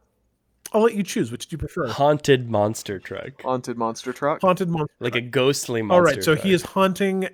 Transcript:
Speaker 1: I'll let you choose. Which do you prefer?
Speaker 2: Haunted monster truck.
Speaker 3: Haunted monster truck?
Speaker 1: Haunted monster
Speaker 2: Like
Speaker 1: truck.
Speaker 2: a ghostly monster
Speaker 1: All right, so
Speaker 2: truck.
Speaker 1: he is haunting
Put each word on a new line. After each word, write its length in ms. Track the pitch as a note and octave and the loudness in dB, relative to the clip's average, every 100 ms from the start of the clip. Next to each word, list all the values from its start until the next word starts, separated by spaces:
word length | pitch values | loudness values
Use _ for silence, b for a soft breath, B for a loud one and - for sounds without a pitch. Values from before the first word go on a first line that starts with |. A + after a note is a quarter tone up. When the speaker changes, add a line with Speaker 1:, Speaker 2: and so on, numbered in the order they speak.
| _ _ _ _ _ _ - | _ _ _ _ _ _ -4
Speaker 1:
I'll 80 | G#3+ | 2
let 140 | A3+ G3+ | 2 2
you 80 | |
choose. 280 | F#3+ A3 A#2+ | -4 -4 -4
Which 160 | A#2+ - | -6 -10
do 60 | |
you 40 | D#3 | -10
prefer? 280 | D3+ - A#2 | -8 -6 -4
Speaker 2:
Haunted 600 | A2 C#3+ D3+ - C3 A#2+ | 2 2 4 4 2 2
monster 480 | G#2 G#2 A2 - F#2+ | 0 0 -2 -8 -10
truck. 420 | - G2 - - | -10 -12 -12 -10
Speaker 3:
Haunted 340 | C3 B2+ B2 A#2 | -4 -4 -4 -4
monster 340 | A2+ A2+ B2+ | -4 -6 -10
truck? 300 | A#2+ C#3+ D#3+ | -4 -4 0
Speaker 1:
Haunted 260 | F#3 F3 F3+ | 2 2 0
monster 240 | E3 D3+ - | -2 -4 -6
Speaker 2:
Like 140 | A#2 | -4
Speaker 1:
truck. 100 | A#2+ | -4
Speaker 2:
a 40 | B2 | -2
ghostly 540 | C3 C3 C#3+ - A#2 | 2 2 2 -2 -2
monster 100 | G#2+ F3+ | 2 4
Speaker 1:
All 60 | |
right, 200 | E3 A#2+ | 4 2
so 100 | E3 | 2
Speaker 2:
truck. 100 | D3+ | 2
Speaker 1:
he 100 | F#3+ | 2
is 100 | F3+ | 0
haunting 680 | - G3 F#3+ F#3 G3 F#3+ F#3 | 0 0 0 2 -2 -2 -4